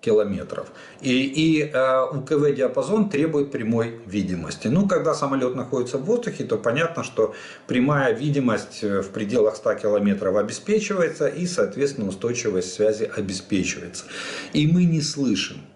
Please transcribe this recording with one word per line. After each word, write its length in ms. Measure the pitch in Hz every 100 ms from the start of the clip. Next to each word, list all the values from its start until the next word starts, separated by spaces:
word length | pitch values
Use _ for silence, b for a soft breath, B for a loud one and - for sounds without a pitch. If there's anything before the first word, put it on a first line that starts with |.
| -
километров. 600 | 107 104 90 - - - B B B
И, 100 | 135
и, 600 | 127 135 139 160 156 147
э, 320 | - 131 131 131
У 100 | 143
К 160 | 143 151
В 180 | 143 127
диапазон 540 | 127 139 131 214 208
требует 420 | 143 160 147 139
прямой 480 | - 110 117 113 117 101
видимости. 640 | 101 90 90 76 - 110
Ну, 180 | 151 202
когда 260 | 175 147
самолет 420 | 143 139 135 127 127
находится 420 | 113 131 120 139
в 60 | 156
воздухе, 380 | 233 - -
то 140 | - 110
понятно, 460 | 120 127 165 -
что 300 | 120 - 110 B B B -
прямая 460 | 127 131 147 135
видимость, 680 | 110 147 143 127 104 - -
э, 180 | 107 98
в 80 | 95
пределах 460 | - 104 120 107 -
ста 200 | 117 104
километров 600 | 104 104 101 98 98 98
обеспечивается, 920 | 104 120 - 214 208 196 160 147 147
и, 200 | - 175
соответственно, 600 | - 101 - 143 135 101
устойчивость 640 | 92 117 120 110 92 90
связи 380 | - 107 107 107 -
обеспечивается. 880 | 95 92 - 98 90 - 87 - - B B B B
И 140 | 147 156
мы 180 | 175 175
не 160 | 160
слышим 560 | 147 - 135 98 - - -